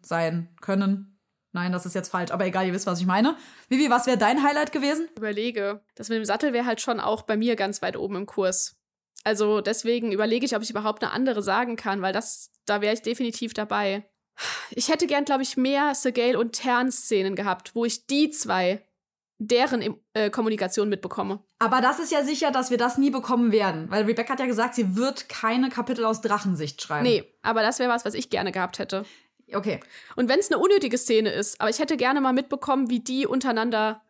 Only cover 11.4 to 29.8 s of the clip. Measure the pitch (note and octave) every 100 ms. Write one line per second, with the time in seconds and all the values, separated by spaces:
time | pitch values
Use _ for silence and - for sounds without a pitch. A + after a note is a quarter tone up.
11.4 | G3+ G3+ A#3+ A3+ G#3 G3 F#3+ G3 - -
12.4 | - _ - G#3 G#3 A3+ A3 A#3+ A#3 A3
13.4 | A3+ - - G#3 G3+ G3+ - _ _ -
14.4 | - - - A#3+ C#4 D#4 E4+ C#4+ C#4+ C4+
15.4 | C4 - B3+ C#4 D4 C4+ C4 B3 A#3+ A3+
16.4 | A#3 - B3+ A#3+ B3+ - - G#3 F#3+ F#3+
17.4 | G3+ F3+ - A#3 A#3 - - C#4 D4+ D4+
18.4 | A3 F#3 F3+ G#3+ - _ _ _ _ -
19.4 | G#3+ A#3+ C4 A#3+ G#3+ G#3+ _ G#3+ G#3+ A3+
20.4 | A3 G#3 F#3 G#3+ G#3 G3 F#3 - G3 G3+
21.4 | _ - A3+ B3+ B3+ E4+ D#4 D4+ C#4+ C#4+
22.4 | D4 C4 B3 A#3+ A#3+ C4+ C#4 C4 - A#3+
23.4 | A#3 G#3+ G3 D#3+ E3 G3+ G#3 A3+ A3+ C4
24.4 | B3+ A3 A#3+ A#3+ F#3+ F#3+ C4+ C4+ - -
25.4 | A3 B3 C4 B3 A#3 A#3 A3+ A3 A3 G#3
26.4 | G3 D#3+ D3 - - D3+ B3 G#3+ - _
27.4 | - A3+ A3 B3+ B3 A#3+ G#3+ A3 - F#3+
28.4 | F#3+ F#3 F3+ - - F#3+ G#3 - _ _
29.4 | _ G3+ G3+ D3